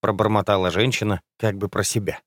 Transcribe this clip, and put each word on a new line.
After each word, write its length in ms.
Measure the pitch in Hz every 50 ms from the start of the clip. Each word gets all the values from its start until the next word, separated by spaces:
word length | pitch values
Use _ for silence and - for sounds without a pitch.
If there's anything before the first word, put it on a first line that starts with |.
пробормотала 680 | - 101 104 95 104 104 107 104 95 - 101 95 92 90
женщина 520 | 85 92 113 131 123 - 107 107 98 90 _ _ _ _
как 180 | - 110 98 98
бы 120 | 101 98
про 140 | - - 101
себя. 360 | - - 117 101 85 - - _